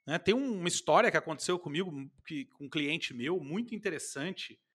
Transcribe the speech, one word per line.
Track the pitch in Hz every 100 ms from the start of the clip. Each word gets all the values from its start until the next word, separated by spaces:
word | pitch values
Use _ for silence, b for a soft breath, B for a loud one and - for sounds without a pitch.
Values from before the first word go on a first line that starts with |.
né? | - 170
Tem | 185
um, | 233 277 202
uma | 170
história | - - 165 226
que | 160
aconteceu | 160 156 - 175
comigo, | 156 147 180 143 139 _ -
que, | 151 131
com | -
um | 139
cliente | 151 143 170 -
meu, | 127 131 185
muito | 139 185 233
interessante, | 214 196 156 - 139 165 196 - 104 _